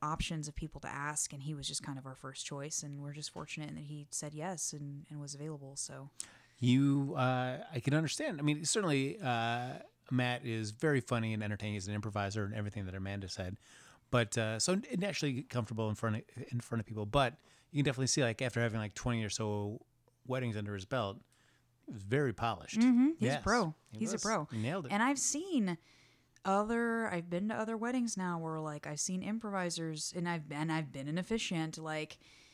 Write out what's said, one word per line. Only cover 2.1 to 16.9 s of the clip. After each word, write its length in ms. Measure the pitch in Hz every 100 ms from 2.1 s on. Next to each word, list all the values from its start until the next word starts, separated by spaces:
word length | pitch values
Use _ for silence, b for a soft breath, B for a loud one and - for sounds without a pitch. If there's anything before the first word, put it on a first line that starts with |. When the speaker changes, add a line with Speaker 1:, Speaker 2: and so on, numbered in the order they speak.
| 127
Speaker 1:
first 300 | 135 135 -
choice, 380 | 143 147 -
and 180 | 147 143
we're 120 | 143
just 180 | 147 147
fortunate 380 | 165 151 - 147
in 60 | 156
that 100 | 147
he 200 | 151 143
said 240 | - 147
yes 400 | 151 180 165 -
and, 320 | 151 143 143 151
and 120 | 151
was 120 | 143
available, 440 | 143 156 147 139 139
so. 320 | - 135 143 - B B B B
Speaker 2:
You, 540 | 123 131 139 139 139 135
uh, 440 | 127 127 127 135 -
I 60 | 127
can 140 | -
understand. 440 | 151 160 - 302 151
I 40 |
mean, 220 | 147 151 160
certainly, 520 | 220 180 139 135 220
uh, 520 | 135 117 117 120 127 - - _ -
Matt 340 | 127 123 123 123
is 260 | 113 107
very 280 | 110 156 135
funny 340 | - 120 113
and 80 | 110
entertaining. 340 | 104 104 107 104
He's 120 | 95
an 60 |
improviser 500 | 104 107 101 98 107
and 100 | 101
everything 320 | 110 104 104 92
that 80 | 95
Amanda 340 | 95 101 92
said. 260 | - 92 95 B B B B -
But, 260 | 123 110 117
uh, 200 | 110 110
so 220 | - 196 285 214
naturally 460 | 196 147 147 127
comfortable 440 | - 123 107 110 107
in 60 | 107
front 220 | 113 107
of, 40 | - 117 -
in 80 | 120
front 200 | - 117
of 40 |
people. 180 | 107